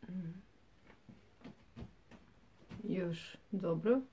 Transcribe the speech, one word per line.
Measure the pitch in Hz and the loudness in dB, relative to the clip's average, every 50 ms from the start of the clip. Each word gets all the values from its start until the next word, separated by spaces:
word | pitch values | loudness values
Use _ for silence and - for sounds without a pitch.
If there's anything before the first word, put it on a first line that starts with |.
| - - | -10 -4
Mhm. | 180 185 175 165 170 185 - - - - - - - - - - - - - - - - - - - - - - - - - - - - 117 - - - - - - - - - - - - - - - - - - - - | -4 -4 -4 -4 -6 -8 -12 -18 -20 -20 -20 -20 -20 -20 -20 -20 -20 -20 -20 -20 -20 -20 -20 -20 -20 -18 -18 -18 -18 -18 -20 -20 -12 -10 -10 -10 -12 -18 -20 -20 -20 -20 -20 -20 -20 -20 -20 -20 -20 -20 -18 -14 -12 -6 0
Još | - - 185 180 175 165 165 - - - - - - | 2 2 2 2 2 0 -2 -6 -12 -14 -16 -10 -4
dobro. | - 190 185 175 165 165 165 214 240 269 262 - | -2 0 2 2 2 4 6 6 6 6 4 -2